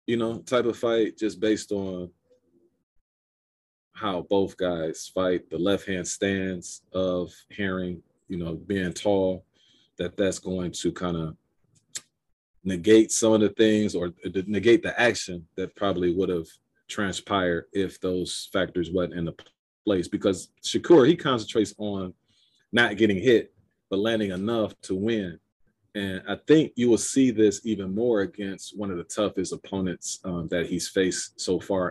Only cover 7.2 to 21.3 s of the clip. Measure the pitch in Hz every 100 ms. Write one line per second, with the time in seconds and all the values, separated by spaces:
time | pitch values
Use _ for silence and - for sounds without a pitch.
7.2 | 85 - _ - 101 92 90 85 - _
8.2 | - 90 85 80 82 98 90 80 104 101
9.2 | 95 92 - _ _ _ _ - 87 -
10.2 | 98 87 95 92 90 85 87 82 90 85
11.2 | 80 - _ _ _ _ _ - - _
12.2 | _ _ _ _ 92 90 87 110 110 -
13.2 | 113 110 104 - 110 107 104 95 87 -
14.2 | 98 90 95 104 110 113 90 - 120 95
15.2 | - 90 80 - 92 - 101 90 90 87
16.2 | 92 87 80 - _ _ - - 101 87
17.2 | - 101 90 85 - 98 90 - 92 90
18.2 | 87 - - 98 90 90 82 90 87 87
19.2 | 82 - - _ _ _ - 98 85 101
20.2 | 104 92 - _ - 110 - 170 127 170
21.2 | 151